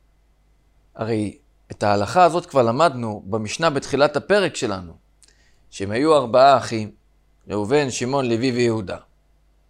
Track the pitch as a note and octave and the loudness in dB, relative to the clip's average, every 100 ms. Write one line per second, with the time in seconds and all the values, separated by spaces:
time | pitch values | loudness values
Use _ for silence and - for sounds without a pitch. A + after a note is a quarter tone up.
0 | _ _ _ _ _ _ _ _ _ - | _ _ _ _ _ _ _ _ _ -10
1 | A2 G#2+ G2+ - _ _ - - G#2 G2+ | -4 -4 -4 -8 _ _ -18 -4 0 0
2 | G2+ F3 E3+ E3+ - C3+ A#2 B2+ E3+ B2 | 2 4 4 2 -2 0 2 2 0 0
3 | A2+ G#2 F#2+ A2 G#2 - E3 C#3 - C3 | -8 -8 -6 -6 -6 -2 -2 -2 -4 0
4 | D3 C#3+ - G3+ F3 - A2+ F#2+ E2+ - | 0 0 0 0 0 -4 -6 -6 -12 -20
5 | _ _ _ _ _ _ _ - G2 A2+ | _ _ _ _ _ _ _ -10 -6 -2
6 | D#3+ D3+ A#2+ B2 C#3 B2+ G#2+ A2+ G#2 - | 2 2 4 6 6 6 2 -6 -8 -14
7 | _ _ _ _ - G2+ G#2 D3 C3+ - | _ _ _ _ -8 -6 0 0 0 -4
8 | B2 C#3 B2 A2+ C3 A#2+ A#2+ A2 F2+ E2+ | -4 -2 -2 -2 -2 0 0 -2 -6 -12
9 | _ _ _ _ _ _ | _ _ _ _ _ _